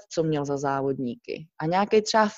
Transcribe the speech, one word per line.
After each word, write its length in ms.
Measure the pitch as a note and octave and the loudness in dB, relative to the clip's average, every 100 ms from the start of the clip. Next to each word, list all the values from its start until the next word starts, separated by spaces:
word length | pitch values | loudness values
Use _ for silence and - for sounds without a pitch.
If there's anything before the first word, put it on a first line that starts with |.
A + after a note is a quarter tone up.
| - | -2
co 100 | - | -2
měl 220 | D#3+ D3 | 0 0
za 120 | C#3+ C#3 | 0 -2
závodníky. 880 | C#3 C3+ C3+ C#3 B2 A2+ - - D#3 _ | 0 0 -2 -2 -4 -8 -10 -12 -12 _
A 60 | D#3+ | 0
nějaký 360 | F3+ G#3 A3 | 0 4 2
třeba 280 | G#3+ A3 G#3 | 4 2 2